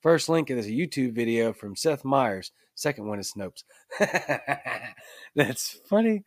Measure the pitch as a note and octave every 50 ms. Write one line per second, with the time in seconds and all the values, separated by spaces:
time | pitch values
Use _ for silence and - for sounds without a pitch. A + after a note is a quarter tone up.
0 | _ D#3 E3 D3+ - - E3 E3 D3+ - C3 B2 G#2+ G#2 A2 B2+ - - - C#3
1 | C3 B2 A2+ A#2 A#2 A2+ A#2 A2+ A2+ A2+ G#2+ - - G#2 G2 - - D#3+ D3+ C3+
2 | - C3+ C#3 C#3 C3 A2+ G2 F#2+ F2+ - _ _ _ _ _ - - D3 C#3+ -
3 | G#2 G#2 G#2 G2+ F#2+ - - G2+ G2 F#2 - - - _ - - _ _ - -
4 | G#3 - - F3+ - - C#3+ A#2+ - - C#3 - - C3 A#2+ A2 - - - -
5 | - - - - - - _ D3 C#3+ G#2 C3 - - - - - _ - G3 G#3
6 | A3+ A3+ A3 G3+ G3